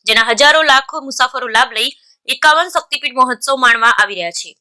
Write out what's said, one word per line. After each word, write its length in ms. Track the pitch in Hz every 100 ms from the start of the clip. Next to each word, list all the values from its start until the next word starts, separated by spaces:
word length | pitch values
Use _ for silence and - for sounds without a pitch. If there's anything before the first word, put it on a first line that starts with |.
| -
જેના 200 | 220 226
હજારો 320 | 226 285 311
લાખો 380 | 311 269 269 311
મુસાફરો 480 | 269 - 254 269 240
લાભ 240 | 220 254
લઈ 180 | 220 254 - _ _ -
એકાવન 420 | 247 302 311 359
શક્તિપીઠ 440 | 349 - 294 294 254
મહોત્સવ 400 | 254 240 - 269
માણવા 320 | 254 233 233
આવી 260 | - 208
રહ્યા 160 | 190 170
છે. 260 | - 170 _